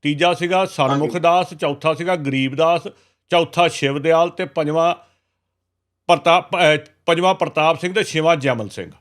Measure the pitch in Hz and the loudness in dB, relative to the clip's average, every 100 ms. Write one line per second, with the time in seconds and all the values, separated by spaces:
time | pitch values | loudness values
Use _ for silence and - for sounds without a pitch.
0 | 147 147 170 175 175 185 190 - 143 139 | -2 0 0 0 0 0 -2 0 0 0
1 | 147 175 170 180 180 156 160 143 160 151 | -2 0 2 2 0 -4 -4 -2 -2 -2
2 | 170 180 139 135 131 135 160 170 - - | -2 -4 -2 -2 -2 0 0 0 -4 -18
3 | _ _ _ 170 170 - 170 165 139 139 | _ _ _ 0 0 2 0 2 -2 -2
4 | 147 160 170 170 180 - 147 156 165 170 | 0 2 2 -2 -8 -4 -2 0 0 -2
5 | _ _ _ _ _ _ _ _ _ _ | _ _ _ _ _ _ _ _ _ _
6 | _ 170 170 170 170 185 170 151 151 _ | _ 2 4 2 2 0 2 2 -2 _
7 | - 170 185 190 160 156 156 165 180 190 | -2 0 0 0 -2 0 0 0 -2 -4
8 | 185 156 156 165 139 120 104 - 90 - | -4 -2 0 0 0 -4 -6 -12 -14 -16